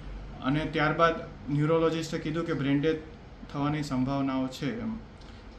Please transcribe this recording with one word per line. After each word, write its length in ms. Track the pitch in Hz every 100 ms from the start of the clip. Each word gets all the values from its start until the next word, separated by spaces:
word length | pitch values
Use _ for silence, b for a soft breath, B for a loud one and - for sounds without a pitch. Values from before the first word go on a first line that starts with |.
| B B - -
અને 240 | 127 147 156
ત્યારબાદ 420 | 156 151 160 170 160 - - 120
ન્યુરોલોજિસ્ટે 680 | 147 151 165 165 160 160 165
કીધું 260 | 165 160
કે 80 | 165
બ્રેન 280 | 139 139 143
ડેથ 160 | 156 160 - - - - -
થવાની 300 | 143 143 151
સંભાવનાઓ 640 | 143 131 127 139 135 131 131
છે 340 | - 139 113
એમ. 160 | 113 110 - - B B B